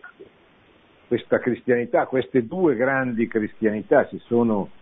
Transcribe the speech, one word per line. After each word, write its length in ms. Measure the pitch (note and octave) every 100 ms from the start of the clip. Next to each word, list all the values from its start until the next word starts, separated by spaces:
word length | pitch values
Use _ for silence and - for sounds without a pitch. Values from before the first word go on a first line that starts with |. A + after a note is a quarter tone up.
| - - - _ _ _ _ _ _ _ -
questa 320 | A#2+ - A2+
cristianità, 680 | B2+ A2 - A#2+ A#2+ E3 -
queste 400 | C3 - - A#2
due 280 | F#3 E3+ A2+
grandi 500 | B2+ C3+ B2+ A2+ A2+
cristianità 800 | A2+ G#2 - G#2+ G#2+ - C#3+ -
si 120 | F2
sono 460 | - A#2+ A#2 G#2 F2 -